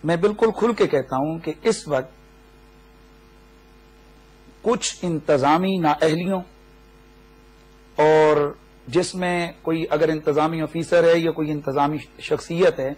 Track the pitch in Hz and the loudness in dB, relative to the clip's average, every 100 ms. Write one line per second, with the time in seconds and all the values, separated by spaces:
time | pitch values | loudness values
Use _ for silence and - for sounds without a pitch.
0 | 151 170 202 208 226 214 226 220 175 143 | -2 0 0 2 0 2 -2 2 0 0
1 | 127 131 147 165 165 156 226 220 156 135 | -2 -4 -4 -6 -8 -4 -2 -4 -2 -4
2 | 131 - - - - - - - _ - | -4 -16 -20 -20 -20 -20 -20 -20 _ -20
3 | - - - - - - - - - - | -20 -20 -20 -20 -20 -20 -20 -20 -20 -20
4 | - - _ - - - 202 233 - - | -20 -20 _ -20 -20 -6 -2 -2 -2 -6
5 | 180 160 - 147 139 160 190 190 160 147 | -6 -4 0 2 4 2 0 0 0 2
6 | 160 160 180 190 180 - _ - _ _ | 0 0 -2 -4 -6 -20 _ -20 _ _
7 | _ _ - - - _ - - - - | _ _ -20 -20 -20 _ -20 -20 -14 0
8 | 151 156 156 147 147 147 _ - - 139 | 4 6 6 4 0 -4 _ -20 -2 -2
9 | 180 185 180 175 170 170 - 160 160 151 | -2 -4 -2 -2 -4 -6 -4 -4 -2 0
10 | 160 156 156 147 151 165 156 170 160 175 | 0 0 0 0 0 -2 -6 -6 0 2
11 | 165 170 165 160 151 151 143 135 143 151 | 4 4 2 -2 -4 -4 -4 -2 -2 -2
12 | - - - 151 - 170 180 160 135 | -10 -16 -6 -6 -4 2 2 2 -6